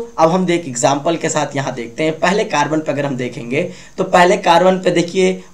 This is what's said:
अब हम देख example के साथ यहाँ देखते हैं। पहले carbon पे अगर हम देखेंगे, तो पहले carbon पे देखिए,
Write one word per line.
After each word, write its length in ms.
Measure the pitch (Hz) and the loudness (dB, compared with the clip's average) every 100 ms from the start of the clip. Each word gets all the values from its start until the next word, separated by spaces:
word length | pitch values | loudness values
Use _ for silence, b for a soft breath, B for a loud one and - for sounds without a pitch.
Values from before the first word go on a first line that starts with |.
| 233 - | -4 2
अब 120 | 165 | 2
हम 140 | 185 175 | 4 0
देख 220 | 170 143 | -2 -2
example 500 | 123 143 143 170 165 | 0 0 2 -2 -2
के 120 | 160 | -2
साथ 260 | 151 143 139 | -2 -2 -4
यहाँ 180 | 135 127 | -6 -6
देखते 280 | 117 - | -10 -4
हैं। 140 | 156 156 | -4 0
पहले 240 | 180 208 214 | 0 0 0
carbon 340 | 147 143 156 | 0 0 -2
पे 120 | 151 | -2
अगर 140 | 139 139 | -4 -4
हम 100 | 123 | -4
देखेंगे, 460 | 123 - 117 139 180 B B - | -6 -8 -6 -4 -4 B B -6
तो 60 | 180 | 0
पहले 320 | 180 180 185 | 4 4 4
carbon 400 | 175 214 185 185 | 4 4 4 2
पे 140 | 185 | 0
देखिए, 520 | 160 170 190 185 185 B | 0 0 0 0 0 B